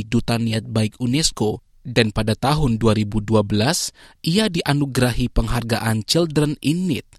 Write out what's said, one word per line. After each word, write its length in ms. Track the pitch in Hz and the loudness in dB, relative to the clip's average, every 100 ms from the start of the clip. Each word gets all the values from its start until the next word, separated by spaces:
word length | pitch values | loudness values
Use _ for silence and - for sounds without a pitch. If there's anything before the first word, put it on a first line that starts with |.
| 107 | 2
duta 320 | 117 - 117 | 0 0 -2
niat 320 | 117 113 120 | -2 -2 -2
baik 320 | 113 107 - | 0 -2 -2
unesco, 640 | 123 135 160 - 107 110 _ _ | -2 0 0 0 -2 -2 _ _
dan 320 | - 120 113 | -4 0 2
pada 240 | 110 110 107 | 2 0 0
tahun 400 | 131 151 143 110 | 2 2 2 2
dua 160 | 110 | 2
ribu 320 | 107 107 107 104 | 2 0 -2 2
dua 160 | 110 | 2
belas, 480 | 104 107 113 175 - - - _ | 2 2 2 0 -4 -10 -20 _
ia 240 | - 185 220 | -2 0 0
dianugerahi 840 | 165 - 143 143 127 123 120 123 | 0 0 0 0 0 0 0 -2
penghargaan 720 | - 113 117 113 113 110 110 - | 0 0 0 -2 -2 0 -2 0
Children 560 | 165 170 139 147 151 | 0 0 0 0 -2
in 240 | - 170 185 | -2 -2 -2
Need 220 | 127 - | -4 -6